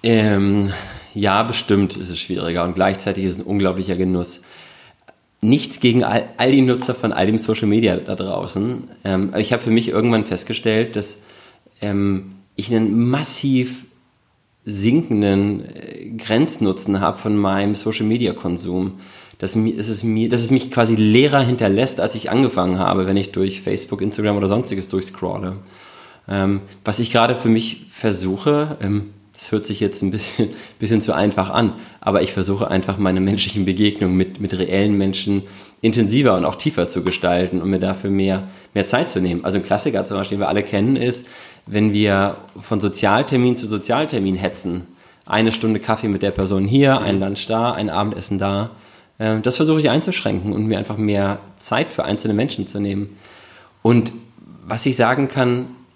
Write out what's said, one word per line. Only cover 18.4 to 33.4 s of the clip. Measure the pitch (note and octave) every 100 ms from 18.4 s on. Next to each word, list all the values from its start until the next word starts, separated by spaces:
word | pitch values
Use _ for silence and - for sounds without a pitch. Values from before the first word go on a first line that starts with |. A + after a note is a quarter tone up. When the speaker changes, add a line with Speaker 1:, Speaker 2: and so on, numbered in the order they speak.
| F2 F2 F2+ F2+ F#2+ F#2+ - - - -
Speaker 1:
Dass | F#2+
mi-, | A2+ A2 -
dass | G#2+
es | G#2+
mir, | A2+ A2 A2+
dass | A#2+
es | A#2
mich | C3 -
quasi | - A2+ A2
leerer | G#2+ A2+ C#3+ C#3
hinterlässt, | B2 A#2+ G#2+ G2 C3 -
als | G#2+
ich | A2 -
angefangen | A2+ B2+ G#2+ F2+ F#2
habe, | F#2 F#2 F#2
wenn | G2
ich | F#2
durch | F#2 F#2+ F#2+
Facebook, | - G2 - G2
Instagram | G2+ G2+ G#2+ G2+
oder | G2
sonstiges | G#2 B2 G2 F#2
durchscrolle. | F#2+ F#2 - F#2 F#2+ F#2 G2 - - - - - - -
Ähm, | G2 F#2+ G2 G2 -
was | - G2+
ich | A#2
gerade | A#2+ A#2 B2
für | A#2
mich | A2+ A2+ - -
versuche, | - A2 F#2 F#2 F#2+ D3+ D3 D3+ D3
ähm, | G2+ G#2 G#2 - _
das | - -
hört | G#2+ -
sich | G2+
jetzt | G2+ -
ein | G2
bisschen, | G#2 - - G#2 -
<laughs> | - -
bisschen | G#2+ A2
zu | -
einfach | D2+ G#2 F#2+ F#2+
an, | - A2 - - -
aber | - G2+
ich | E2
versuche | - F#2 G2 A2
einfach | F#2 F#2 F#2+
meine | F#2+ F#2
menschlichen | F#2+ G2